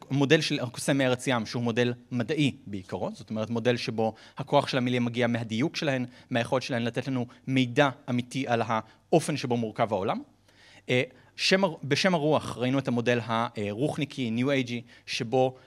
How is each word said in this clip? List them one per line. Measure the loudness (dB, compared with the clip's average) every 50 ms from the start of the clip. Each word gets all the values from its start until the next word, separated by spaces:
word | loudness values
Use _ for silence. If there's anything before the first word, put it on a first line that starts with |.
| -6 -2
המודל | 0 2 4 6 6 4
של | 4 2 -2 -2
הקוסם | -4 -6 -6 -6 -2 0 2 2
מארץ | 4 2 2 0 0
ים, | 0 0 0 0
שהוא | -2 -4 -2
מודל | -2 0 2 2 2 2 0 -4 -8 -6
מדעי | -4 -2 -2 0 2 2 2 2 0 -2 -10
בעיקרו, | -10 -10 -10 -8 -8 -6 -6 -6 -6 -8
זאת | -10 -12 -8
אומרת, | -6 -4 -4 -2
מודל | -2 0 2 2 0
שבו | 0 0 -6 -2 -2 -2 -2 -2 -6 -18 -20 -14 -12
הכוח | -4 2 2 2 2 2
של | 0 0
המילים | 0 0 0 0 -2
מגיע | -2 0 0 0
מהדיוק | 0 0 -2 -4 -2 -2 0 0 0 -2
שלהן, | -2 -2 -2 -2 -2 -4 -6 -10 -16 -8 -2
מהיכולת | 0 0 0 2 0 -2
שלהן | -2 -2 -4 -2
לתת | -2 -2 -2 -4 -4 -2
לנו | -2 -4 -4 -6 -8 -14 -6
מידע | -2 2 2 2 2 4 4 4 4 2 -4 -6 -2
אמיתי | -2 -2 -2 -2 -4 -4 -2 0
על | 0 0 2
האופן | 2 0 -2 -2 -6 -16 _ _ 2 2 4 4 2 -4
שבו | -2 -2 -2 0
מורכב | 0 -2 -2 0 0 0 2
העולם. | 2 0 0 -2 -2 -4 -6 _ _ _ _ _ _ _ -20 -20 -20 -12 -4 0
אה, | 0 0 0 -2 -6 -20 -20 _ _
שם | -4 0 2 4 4 2
הר-, | 2 -2 -4 -2
בשם | -2 0 2 2 2 2
הרוח | 2 2 2 2 2 0 -2 -6 -2
ראינו | -2 0 0 0
את | 0 0
המודל | -2 0 2 2 0 0 0
הרוחניקי, | -2 -2 -2 -2 -2 -4 -4 -4 -4 -4 -2 -2 -2 -2 -2 -6 -6 -4 -6 -4 -4
ניו | -2 -2 0 0
אייג'י, | 0 0 0 -2 -6 -10 -10 -12 -20 -20 -12
שבו | -8 -6 -6 -4 0 2 2 2 2 0 -6 -20